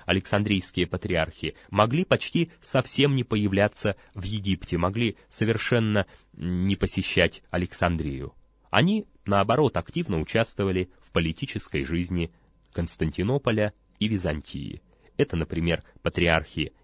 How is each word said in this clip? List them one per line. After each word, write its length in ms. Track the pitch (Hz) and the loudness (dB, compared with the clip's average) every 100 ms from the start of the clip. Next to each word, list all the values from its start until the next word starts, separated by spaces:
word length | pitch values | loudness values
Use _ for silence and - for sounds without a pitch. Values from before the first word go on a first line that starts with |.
| - | -2
александрийские 800 | 92 - 104 104 101 - - 87 | -2 2 0 2 0 -2 -2 -2
патриархи 680 | 90 - 85 80 - 80 - - | -2 -2 -2 -2 -4 -10 -10 -4
могли 340 | 101 110 143 190 | 2 2 2 0
почти 460 | 127 - 170 165 - | 0 0 -2 -2 -6
совсем 540 | - 131 - - 139 135 | -2 -2 0 2 2 2
не 80 | |
появляться 720 | 120 110 104 98 104 - 107 98 - | 0 0 2 2 2 2 -2 -4 -10
в 100 | - | -10
Египте, 540 | 92 107 98 90 - 85 | -6 -4 -2 -2 -2 -2
могли 400 | 87 104 117 - _ | -2 0 -2 -4 _
совершенно 760 | - 110 107 - 123 110 104 95 - _ | -2 -2 0 0 0 2 0 -2 -8 _
не 420 | - 87 90 95 98 | -8 -4 0 0 0
посещать 680 | 95 - 92 - 85 - - | 0 -2 0 2 2 0 -6
Александрию. 840 | 90 90 - 87 85 76 67 69 - _ _ _ | -4 -4 -2 0 0 -4 -6 -10 -16 _ _ _
Они, 360 | 101 165 214 - _ - | 2 2 2 -4 _ 0
наоборот, 500 | 101 101 123 143 87 | 2 4 4 2 0
активно 420 | - 165 170 85 | -4 -6 -2 -2
участвовали 680 | 78 110 117 - 98 92 90 - | 0 0 -2 -2 0 0 -2 -8
в 100 | _ | _
политической 720 | 92 82 82 - - - 73 | -2 0 -2 -8 -8 -6 -6
жизни 480 | 67 85 87 90 82 - _ _ _ | -2 -4 -2 -4 -4 -8 _ _ _
Константинополя 1000 | - 85 - 80 - 95 139 127 110 104 - _ _ | -6 -6 -4 -4 -2 -2 0 0 0 -2 -4 _ _
и 80 | 107 | 4
Византии. 760 | 104 87 76 - - 62 - - _ _ - | 4 2 -4 -6 -10 -10 -12 -18 _ _ -2
Это, 180 | 147 82 | 0 0
например, 480 | 80 82 82 82 - - | -2 0 0 0 -2 -8
патриархи 680 | 85 - 85 80 76 - 73 - | -4 2 4 2 0 -6 -8 -10